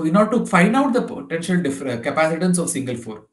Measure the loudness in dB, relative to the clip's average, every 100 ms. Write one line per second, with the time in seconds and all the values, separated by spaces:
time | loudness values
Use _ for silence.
0 | 2 4 4 2 2 4 4 4 2 0
1 | -2 -8 -8 -6 -2 0 0 -4 -6 -6
2 | -4 0 0 2 0 0 0 -4 -6 -8
3 | -10 -14 _